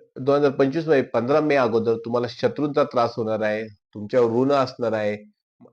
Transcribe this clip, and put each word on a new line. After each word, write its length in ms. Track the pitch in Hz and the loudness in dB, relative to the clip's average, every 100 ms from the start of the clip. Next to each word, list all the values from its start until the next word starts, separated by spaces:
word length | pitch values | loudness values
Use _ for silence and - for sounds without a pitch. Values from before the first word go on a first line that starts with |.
| _ - | _ -6
दोन 180 | 131 143 | 0 2
हजार 120 | 147 | 2
पंचवीस 380 | 143 135 160 156 | 2 0 0 2
मध्ये 140 | 139 | 2
पंधरा 380 | - - 120 151 | 2 -2 2 2
मे 160 | 151 139 | 4 2
अगोदर 380 | 120 113 110 113 | 2 2 0 -2
तुम्हाला 300 | 117 120 120 | -2 -4 -4
शत्रूंचा 540 | - 123 127 147 143 | -2 -4 -2 -2 0
त्रास 280 | 135 127 117 123 | 0 0 -2 -2
होणार 240 | 110 107 | -4 -2
आहे, 280 | 107 107 107 | -2 -4 -8
तुमच्यावर 640 | 104 _ 104 104 127 117 | -18 _ -16 -2 2 2
ऋण 200 | 117 135 | 2 2
असणार 400 | 143 131 - 113 | 2 0 -4 -4
आहे, 240 | 107 104 104 - _ _ _ - | -2 -2 -4 -12 _ _ _ -20